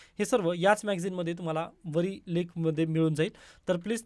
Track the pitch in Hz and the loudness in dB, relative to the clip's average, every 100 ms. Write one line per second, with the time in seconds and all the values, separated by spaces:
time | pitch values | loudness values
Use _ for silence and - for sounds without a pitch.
0 | - - 202 240 170 175 190 214 208 190 | -12 -4 0 2 2 4 4 4 2 -2
1 | 190 180 170 170 165 160 165 - 175 156 | -4 -4 -4 -4 -4 -4 -6 -10 -4 0
2 | 185 196 - 170 175 170 160 151 160 160 | 0 -4 -4 -2 -2 -2 0 0 0 2
3 | 160 147 190 - - - - 175 185 226 | 2 2 -2 -6 -20 -10 -4 -2 -2 -6